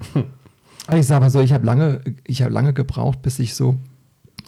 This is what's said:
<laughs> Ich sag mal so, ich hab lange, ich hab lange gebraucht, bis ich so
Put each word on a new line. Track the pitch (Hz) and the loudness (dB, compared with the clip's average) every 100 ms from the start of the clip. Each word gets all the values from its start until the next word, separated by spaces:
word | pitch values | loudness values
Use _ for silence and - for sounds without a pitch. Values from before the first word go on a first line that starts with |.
| - | -8
<laughs> | 143 - - _ _ _ - - 165 | -6 -6 -10 _ _ _ -18 -2 0
Ich | 135 | 2
sag | 143 | 4
mal | 131 | 4
so, | 135 | 4
ich | 131 | 4
hab | 131 113 | 2 2
lange, | 127 160 131 131 - - | 2 2 -2 -6 -10 -6
ich | 127 | -2
hab | 123 | -2
lange | 110 139 | 0 0
gebraucht, | 139 135 123 123 131 | 0 -2 -2 -2 -2
bis | 131 - | -4 -4
ich | 120 - | -4 -2
so | 127 131 - - _ _ _ - | 0 -2 -4 -20 _ _ _ -14